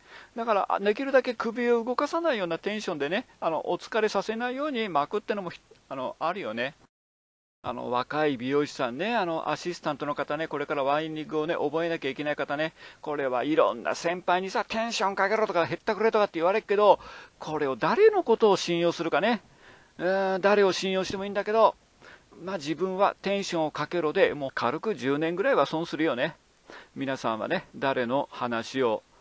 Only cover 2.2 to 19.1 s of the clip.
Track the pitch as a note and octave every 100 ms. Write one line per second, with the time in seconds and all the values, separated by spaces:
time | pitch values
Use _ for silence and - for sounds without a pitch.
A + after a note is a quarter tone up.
2.2 | E4+ A#3 F3 E3 G3 G#3 G3 D#3+ C#3+ F#3+
3.2 | - - F3+ D#3 - F3 - A3+ G#3 G3+
4.2 | F#3 A3+ B3 B3+ D4+ B3 A3 D3 C#3+ G#3
5.2 | - G#3 E3+ - _ - - C3+ B2+ -
6.2 | D#3 G3 B2 A2+ C3 - _ _ _ _
7.2 | _ _ _ _ C#3 B2 B2 B2 B2 D3+
8.2 | D3+ C3 B2+ C#3+ D3 - C3 B2 G3+ A#3+
9.2 | F3 D#3+ - D3+ F3 E3+ E3 C#3 D3 D3
10.2 | C#3 D3+ D#3+ C#3+ C#3+ D3 C3+ D3 D#3+ D#3
11.2 | D3+ D3+ D3+ E3+ C#3+ D3+ E3+ E3 C#3 B2+
12.2 | D3 C#3+ C#3 D3 D#3+ - - - - D3
13.2 | C3+ B2 C3+ D#3+ A2 A#2 - - E3+ F3+
14.2 | F#3 F3+ F#3+ B3 - A3+ A#3 A3 G3+ G3
15.2 | F#3+ G#3+ G#3+ F3 D3+ E3+ - F#3+ A3 A3
16.2 | G3+ E3 E3 G#3 - G3+ G#3 E3+ - -
17.2 | - - - D3+ C#3+ B2 D#3+ A#3+ A4 G#4
18.2 | C#4 A3+ G#3+ F#3 - E3+ E3+ E3 E3